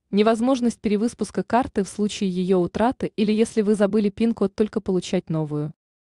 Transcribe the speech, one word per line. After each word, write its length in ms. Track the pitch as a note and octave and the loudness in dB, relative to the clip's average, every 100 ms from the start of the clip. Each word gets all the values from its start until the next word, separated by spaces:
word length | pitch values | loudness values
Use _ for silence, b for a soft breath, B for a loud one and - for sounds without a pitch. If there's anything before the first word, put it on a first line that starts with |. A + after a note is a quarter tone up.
| _ | _
Невозможность 680 | G3 G#3+ A3+ B3 C4+ A#3+ - | 2 4 2 2 2 0 -2
перевыпуска 640 | A3 G3+ A#3 - G#3 - | -2 0 0 -4 -8 -6
карты 420 | - A#3 - - | -2 0 0 -4
в 40 | F#3+ | -4
случае 400 | - G#3 - G3 | -2 -4 -2 -4
ее 300 | F3+ F#3 F#3 | -2 0 2
утраты 520 | F3 - A3+ - F3 - | 0 0 -2 -2 -6 -2
или 160 | G#3+ | 0
если 300 | G#3+ A3+ A3+ | 0 0 0
вы 120 | G#3 | 0
забыли 360 | G#3 G3+ G#3+ G#3 | 2 2 2 0
пин-код, 440 | - A3+ A3 G3 | 0 -2 0 -2
только 280 | - G#3 G#3 | 0 -2 -2
получать 480 | - F#3 - F#3 - | -2 -2 -2 -4 -2
новую. 420 | D#3+ D3+ D3 D3+ - _ _ _ | -4 -2 -4 -6 -10 _ _ _